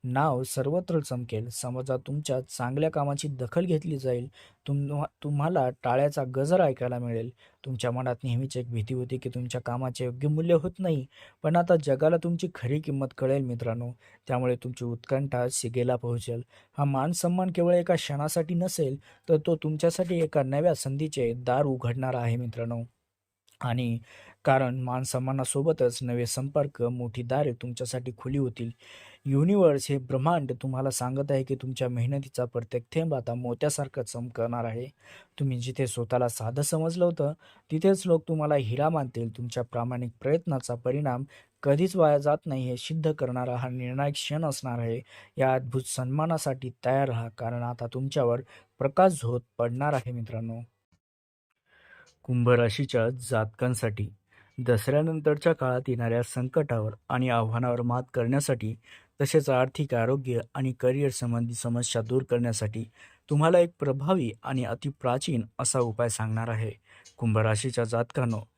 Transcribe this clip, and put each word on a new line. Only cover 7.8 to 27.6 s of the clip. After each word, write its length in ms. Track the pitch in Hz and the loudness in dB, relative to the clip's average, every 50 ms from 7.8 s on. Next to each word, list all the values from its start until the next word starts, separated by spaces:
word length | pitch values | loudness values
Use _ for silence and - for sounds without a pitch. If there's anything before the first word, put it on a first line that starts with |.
| - 123 | -2 -2
मनात 260 | 120 123 127 127 123 - - | -2 -2 -2 -2 -4 -4 -2
नेहमीच 320 | 131 120 123 135 135 - | -2 -2 0 -2 -2 -4
एक 140 | 127 123 120 | -6 -6 -4
भीती 240 | 120 113 107 113 131 | -4 -4 -2 -2 -4
होती 240 | 127 123 127 131 127 | -4 -4 -4 -6 -6
की 100 | - 123 | -6 -6
तुमच्या 320 | 113 127 123 120 - 127 | -6 -6 -8 -4 -6 -6
कामाचे 440 | - - 120 123 131 127 123 - 135 | -4 -4 -4 -2 -4 -4 -4 -4 -4
योग्य 240 | 123 120 127 139 147 | -4 -4 -2 0 0
मूल्य 260 | 151 156 165 170 175 | 2 2 4 4 4
होत 160 | 160 156 185 175 - | 4 4 0 -6 -2
नाही, 280 | 185 180 160 139 131 - _ - - - _ _ | -2 0 0 0 -2 -6 _ -20 -20 -20 _ _
पण 140 | - 156 160 | -2 2 4
आता 180 | 175 170 175 180 | 4 6 6 4
जगाला 400 | 165 143 143 135 127 156 156 170 | 4 4 2 2 4 4 4 4
तुमची 320 | 165 - 170 170 165 - 175 - | 4 2 0 -2 0 -2 -6 -6
खरी 260 | - - 123 139 151 | -6 -4 -2 -2 -2
किंमत 260 | 156 156 143 135 135 131 - - | -2 -2 -2 -2 -2 -4 -4 -2
कळेल 240 | 135 131 135 139 | 0 2 2 2
मित्रांनो. 500 | 135 123 120 117 123 120 113 117 120 120 123 _ _ - - _ _ - | 0 -2 -4 -4 -2 -4 -4 -4 -6 -8 -10 _ _ -20 -20 _ _ -2
त्यामुळे 280 | 131 123 127 127 123 | -2 0 2 0 0
तुमची 280 | 123 - 127 123 - 123 | -2 -4 -10 -8 -6 -6
उत्कंठा 640 | 120 117 117 - - 135 131 139 135 139 123 123 127 | -6 -6 -6 -4 -2 0 0 0 0 0 0 0 0
शिगेला 460 | 131 - - 117 117 127 120 120 123 | -2 -4 -4 -2 -2 0 2 2 0
पोहोचेल. 480 | 120 - 120 117 117 - - 117 117 120 _ _ - - _ _ - | 0 0 -4 -4 -4 -4 -6 -6 -8 -8 _ _ -20 -20 _ _ 0
हा 60 | 143 | 0
मान 280 | 139 139 131 135 160 | 2 2 0 0 0
सन्मान 380 | 175 - - 175 175 185 185 185 | -2 0 0 0 0 2 0 0
केवळ 240 | 170 180 170 175 175 | 0 2 4 6 4
एका 200 | 175 170 - 180 | 4 4 4 2
क्षणासाठी 600 | 160 - - 147 139 147 156 - 175 160 156 180 | 2 2 -2 -2 -2 0 0 0 -2 -2 0 0
नसेल, 420 | 170 180 185 - - 156 135 135 143 _ - - _ _ - | 0 0 0 0 0 0 0 -2 -4 _ -18 -20 _ _ 2
तर 80 | 165 | 2
तो 200 | 156 151 - 170 | 4 4 2 0
तुमच्यासाठी 640 | 156 - 156 156 151 - 170 165 - 185 170 185 170 | 2 0 -2 -2 2 2 2 2 2 -2 0 2 0
एका 220 | 160 156 - 151 | 0 2 2 2
नव्या 320 | 135 131 135 143 156 180 156 | 2 2 2 2 4 2 2
संधीचे 580 | - - 135 135 143 156 156 151 139 123 117 | 2 -2 -4 -2 -2 -2 -2 0 0 0 0
दार 300 | 117 123 123 127 123 131 | 0 -2 0 0 2 2
उघडणार 520 | 147 143 131 127 123 120 120 131 131 131 127 | 2 2 0 0 -2 -2 -2 0 -2 -2 -2
आहे 220 | 123 120 117 117 | 0 0 0 0
मित्रांनो. 420 | 120 123 117 110 120 117 117 120 117 117 117 _ _ _ _ _ _ _ _ _ _ _ _ _ _ | 0 -2 -6 -6 -6 -6 -4 -4 -6 -8 -10 _ _ _ _ _ _ _ _ _ _ _ _ _ _
आणि 380 | - 123 117 123 123 120 117 117 113 - - - - - - _ _ | -2 -2 0 0 0 0 -2 -4 -6 -12 -20 -20 -20 -20 -20 _ _
कारण 360 | 151 135 131 135 123 123 131 | 4 4 4 4 2 -2 -4
मान 220 | 127 127 123 127 | -4 -4 -2 -4
सन्मानासोबतच 960 | 131 - - 127 127 131 135 135 131 - - 143 139 165 156 - 131 123 120 - | -4 -2 -2 -2 -2 -2 -2 -2 -2 -2 -2 0 2 2 2 4 2 2 2 0
नवे 240 | 131 123 120 120 120 | -4 -2 -2 -2 -2
संपर्क, 560 | 117 - - 131 139 143 151 143 143 - - | -2 -4 -4 -6 -2 0 0 0 0 -2 -2
मोठी 400 | 120 120 123 123 123 117 107 123 | -2 -2 -2 -4 -6 -6 -6 -8
दारे 300 | 120 120 135 143 151 143 | -4 -2 0 0 0 0
तुमच्यासाठी 600 | 120 120 | -2 -4